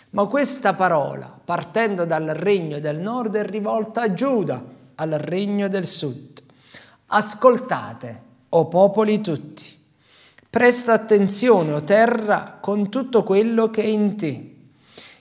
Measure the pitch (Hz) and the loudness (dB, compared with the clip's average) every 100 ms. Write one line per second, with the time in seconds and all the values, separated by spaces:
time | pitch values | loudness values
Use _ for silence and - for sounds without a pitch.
0 | _ - 202 262 277 269 202 185 185 160 | _ -2 0 0 0 0 -2 0 2 2
1 | 139 135 131 - - 175 165 220 226 190 | -2 -6 -14 -14 -6 -6 -4 -2 0 0
2 | 170 160 156 156 185 196 160 147 151 151 | -2 -2 -4 -4 0 0 -2 -6 -6 -6
3 | 190 247 220 208 208 208 208 220 220 226 | -6 -4 -4 -4 -4 -6 -4 -4 -4 -4
4 | 233 180 269 247 160 127 - - - - | -2 0 0 0 -2 -6 -10 -20 -18 -8
5 | 156 151 143 180 202 202 196 196 170 - | -4 -4 -4 -4 -2 -2 -2 -2 -2 -2
6 | 147 120 - - - _ _ - - _ | -4 -8 -14 -20 -20 _ _ -20 -20 _
7 | _ 208 214 - 254 247 - 139 104 113 | _ 0 0 2 4 4 0 -8 -8 -14
8 | 120 - - _ _ 170 151 175 196 196 | -16 -16 -20 _ _ 0 2 4 4 4
9 | 214 214 208 147 - - - - _ _ | 2 0 -2 -6 -8 -14 -14 -16 _ _
10 | _ _ _ _ _ 233 240 240 - 220 | _ _ _ _ _ 2 4 4 4 2
11 | 220 208 196 - 247 208 156 147 151 202 | 4 4 4 2 4 4 4 -2 2 4
12 | 233 226 214 180 - - - 208 202 254 | 4 2 0 -2 -2 -10 -4 -2 -2 -4
13 | 262 233 196 196 226 226 226 220 208 214 | 0 2 2 2 2 2 0 0 -2 0
14 | 208 - 156 123 - - - _ _ - | 0 0 -4 -6 -12 -20 -20 _ _ -20
15 | - - | -20 -20